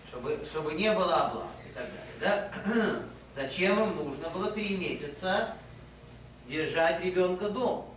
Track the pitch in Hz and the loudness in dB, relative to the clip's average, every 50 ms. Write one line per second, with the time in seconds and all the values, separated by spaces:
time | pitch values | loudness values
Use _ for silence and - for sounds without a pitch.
0 | - - - 123 120 147 151 - - - - 156 151 151 156 170 208 214 214 185 | -16 -12 -10 -6 -2 -2 -2 -2 -2 -4 -4 -2 -2 -2 0 2 4 4 4 4
1 | 185 175 165 - - - 113 - - - - - - - - - - - - - | 4 4 4 4 4 2 0 -2 -6 -8 -10 -12 -14 -12 -10 -8 -8 -8 -8 -10
2 | - - - - - 196 202 202 202 - - 202 - 196 233 233 208 180 135 117 | -12 -12 -8 -2 2 2 2 2 2 -2 -6 -4 -2 2 4 4 4 4 2 0
3 | - - - - - - - 139 135 - - 180 185 196 202 214 220 214 175 156 | -4 -8 -12 -16 -18 -14 -8 -6 -6 -4 -2 2 4 4 6 4 4 2 2 -2
4 | 147 143 139 135 160 165 170 185 202 214 208 214 208 196 196 185 175 151 - - | -4 -4 -6 -6 -6 -6 -4 -2 -2 -2 -2 -2 -2 -2 0 0 0 -2 -4 -4
5 | 151 143 143 - 185 185 190 208 - - - - - - - - - - - - | -6 -8 -8 -4 -2 0 2 2 2 0 -4 -10 -14 -18 -18 -18 -18 -18 -20 -20
6 | - - - - - - - - - - - 156 156 143 147 165 165 165 165 170 | -20 -20 -18 -18 -18 -20 -20 -18 -12 -6 -2 -2 0 0 4 4 6 6 4 4
7 | 175 185 180 180 180 180 185 185 208 208 202 254 254 226 - - - - - | 2 2 4 4 4 4 4 2 0 -2 0 2 2 0 0 0 -4 -10 -14